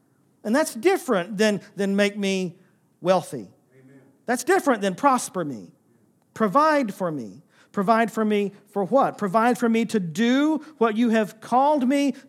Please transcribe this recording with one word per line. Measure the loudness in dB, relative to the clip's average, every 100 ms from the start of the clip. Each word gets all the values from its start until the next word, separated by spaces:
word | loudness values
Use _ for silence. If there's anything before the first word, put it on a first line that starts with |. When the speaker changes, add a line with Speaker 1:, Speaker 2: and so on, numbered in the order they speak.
| _ _ _ _
Speaker 1:
And | -2
that's | 0 0
different | 0 0 0 0 -2 -2 0
than, | 0 0 -6 -6
than | -2 0
"make | 0 0
me | -2 -2 -4 -8 _ _ _ _
wealthy." | 0 0 0 -12 -14 _ _
Speaker 2:
Amen. | _ -20 -20 _ _ -6
Speaker 1:
That's | -4
different | 0 0 2 0
than | -2
"prosper | 0 0 0 -2 -6 -6
me." | -8 -14 _ _ _ _ _ _
Provide | -4 0 2 4 2 -2
for | -4 -6
me. | -6 -10 -16 _ _ _
Provide | -4 2 2 2
for | 0
me | 0 0 -2 -6 _
for | -6
what? | 0 2 2 -2
Provide | -2 2 2 2
for | 2
me | 0
to | 0 -2
do | -4 -2 2 2 2 -2 -6 -2
what | -2 2
you | 2
have | 2 0 -6
called | -2 0 2 2 2
me | 0 0 -4